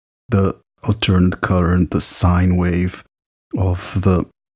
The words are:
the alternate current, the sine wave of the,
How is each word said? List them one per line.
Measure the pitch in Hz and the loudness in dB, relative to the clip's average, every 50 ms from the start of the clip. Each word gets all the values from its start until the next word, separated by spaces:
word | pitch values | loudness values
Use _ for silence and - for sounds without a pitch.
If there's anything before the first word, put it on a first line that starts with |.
| _ _ _ _ _ - | _ _ _ _ _ -2
the | 113 98 98 95 - - _ _ _ _ - | 0 0 0 0 -2 -6 _ _ _ _ -4
alternate | 113 104 110 - - 95 90 90 90 87 - | -4 -2 -2 0 0 2 2 2 2 0 -2
current, | - - 95 90 87 82 90 92 87 85 | -2 -2 0 0 2 2 2 0 0 0
the | - 87 - | 0 0 0
sine | - - - - 90 90 90 92 92 90 | 2 2 2 2 2 2 2 2 2 2
wave | 90 87 87 87 90 90 90 - - - _ _ _ _ _ _ _ _ _ - | 0 0 0 0 -2 -2 -4 -6 -10 -18 _ _ _ _ _ _ _ _ _ -6
of | - 98 92 90 90 - - - 101 92 | -4 -2 -2 -4 -4 -8 -8 -6 -2 0
the, | 101 92 85 - - _ _ _ _ _ | 2 0 0 -2 -6 _ _ _ _ _